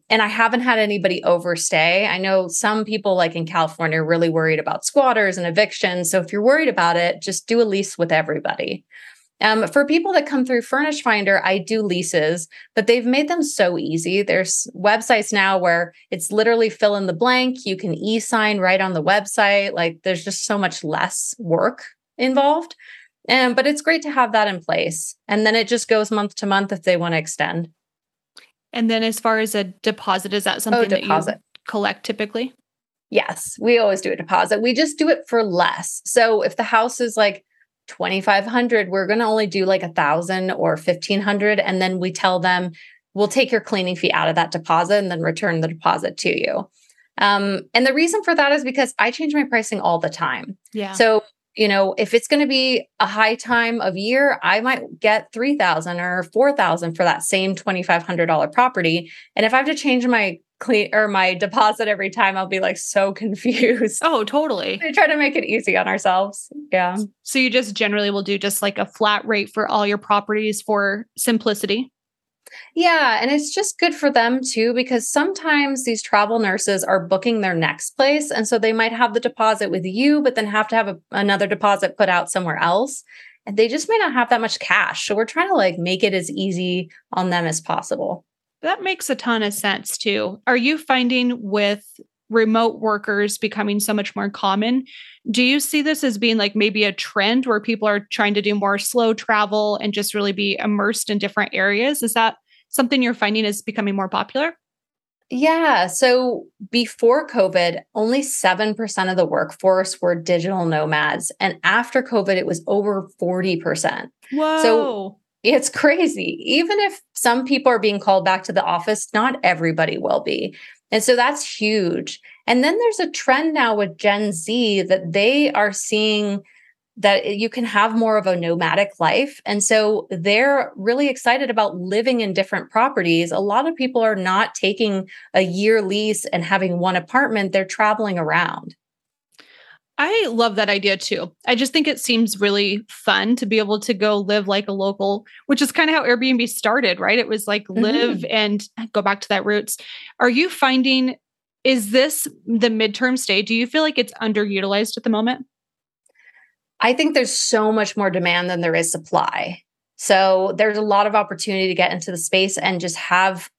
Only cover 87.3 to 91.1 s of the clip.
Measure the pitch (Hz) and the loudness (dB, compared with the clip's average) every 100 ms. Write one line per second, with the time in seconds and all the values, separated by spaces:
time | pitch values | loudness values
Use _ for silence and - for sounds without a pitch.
87.3 | 175 165 160 - - - - - 175 _ | 0 0 -4 -4 -6 -4 -6 -4 -8 _
88.3 | _ _ _ 320 403 381 370 - 269 247 | _ _ _ -6 -4 -4 -6 -6 -4 -2
89.3 | 226 208 208 202 196 - - 214 202 202 | -2 -2 -2 -2 -4 -6 -6 -4 -2 -4
90.3 | 196 - 254 254 311 311 262 247 | -4 -2 0 0 -2 0 0 0